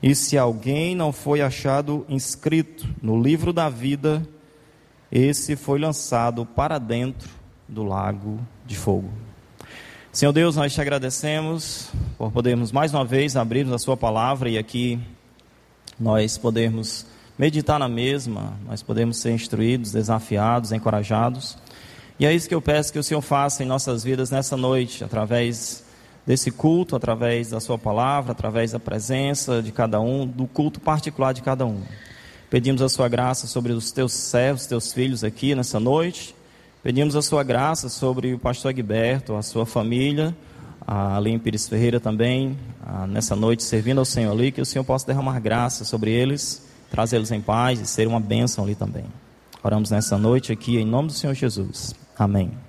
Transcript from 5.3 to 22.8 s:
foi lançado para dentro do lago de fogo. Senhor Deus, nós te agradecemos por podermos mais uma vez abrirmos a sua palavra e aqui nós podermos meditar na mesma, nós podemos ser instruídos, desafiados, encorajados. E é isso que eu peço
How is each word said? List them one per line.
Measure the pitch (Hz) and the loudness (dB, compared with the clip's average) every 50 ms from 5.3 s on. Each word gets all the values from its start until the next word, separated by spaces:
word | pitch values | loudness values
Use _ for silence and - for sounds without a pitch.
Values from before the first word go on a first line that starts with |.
| 147 - - - 151 | 4 0 -2 -4 -4
foi | 135 - - 139 143 | -6 -2 0 0 0
lançado | 151 160 151 - - - - 117 117 120 117 120 120 | 2 0 -2 -4 -4 -2 0 2 2 2 0 -2 -6
para | 113 - - 139 160 165 147 | -4 -2 0 0 0 0 -4
dentro | 123 110 117 120 123 131 135 - - - - - - - - - - - | -2 -2 -2 -2 -2 -4 -6 -8 -14 -16 -18 -20 -20 -20 -20 -20 -18 -12
do | - 107 110 | -8 -6 -4
lago | 101 95 98 95 98 101 98 98 107 107 110 120 117 - - - | -2 -2 -2 -2 -2 -4 -4 -6 -8 -8 -8 -8 -10 -14 -20 -14
de | 127 104 | -12 -10
fogo. | - - - 98 95 95 95 107 - - - - - - - - - - - - - - - - - - - | -4 0 0 0 0 0 -6 -10 -12 -14 -16 -20 -20 -20 -20 -20 -20 -20 -20 -18 -20 -20 -20 -20 -20 -20 -10
Senhor | - - - 143 143 | -2 2 4 6 6
Deus, | 156 170 170 151 | 6 6 6 4
nós | 156 147 143 139 | 4 2 0 0
te | 151 | 0
agradecemos | 147 143 143 139 127 131 127 - - 151 151 156 156 156 160 165 151 - - - - - - - - - - | 0 0 0 0 -2 -2 -4 -4 -2 -2 -2 -2 -2 -2 -4 -4 -6 -8 -10 -10 -10 -8 -6 -6 -6 -6 -6
por | - 117 110 107 | -4 -6 -2 0
podermos | 123 117 123 123 120 120 107 110 | 2 2 2 2 2 0 0 2
mais | 135 151 160 143 | 2 2 2 2
uma | 147 135 | 0 0
vez | 117 127 135 143 147 131 | 2 2 2 2 2 2
abrirmos | 135 120 113 117 131 139 131 127 | 0 0 2 0 0 0 0 -2
a | 120 | -2
sua | - - 131 | 0 -2 -2
palavra | 123 - 113 110 110 113 127 139 131 127 120 | 0 2 0 2 2 2 2 0 0 0 0
e | 113 | 0
aqui | 110 107 - - 123 123 123 120 120 120 - - - _ _ _ _ - _ _ _ _ _ _ _ _ - - - | -2 -2 -2 -4 -2 -2 0 -2 -2 -6 -10 -14 -20 _ _ _ _ -20 _ _ _ _ _ _ _ _ -20 -8 -2
nós | 113 113 107 110 107 110 - - | 0 2 4 4 2 2 -2 -2
podermos | - 120 113 113 113 113 113 113 110 110 - - - - - - - - - - | -2 0 2 2 2 2 0 -2 -4 -6 -8 -10 -12 -16 -20 -20 -20 -20 -4 2
meditar | 139 156 151 151 147 - 151 147 | 2 2 2 2 2 2 2 2
na | 139 123 | 2 0
mesma, | 120 117 120 131 139 143 127 120 110 104 101 104 101 101 101 | 0 0 0 0 0 -2 -2 -4 -6 -6 -6 -6 -8 -10 -10
nós | 117 117 107 - | -10 -10 -10 -6
podemos | - 113 110 117 117 117 - | -4 0 0 2 0 0 -2
ser | - 117 | -2 0
instruídos, | 117 113 113 - - 107 110 117 123 127 117 104 101 | 0 -2 -2 -2 0 2 2 2 2 0 -2 -2 -2
desafiados, | 113 107 104 113 113 113 - 110 101 104 110 120 120 117 104 110 | 0 2 2 0 0 0 0 0 2 4 4 2 2 0 -2 -4
encorajados. | 110 107 - 107 104 104 98 110 107 117 123 127 127 131 - - - - - - - - - - - - - - - | 0 0 0 0 0 0 2 2 2 2 0 0 -4 -8 -12 -12 -14 -20 -20 -20 -20 -20 -20 -20 -20 -20 -20 -2 2
E | - | 4
é | 147 165 | 4 4
isso | 170 165 - | 4 2 0
que | 170 | -2
eu | 165 | 0
peço | - - 147 151 | 2 2 2 2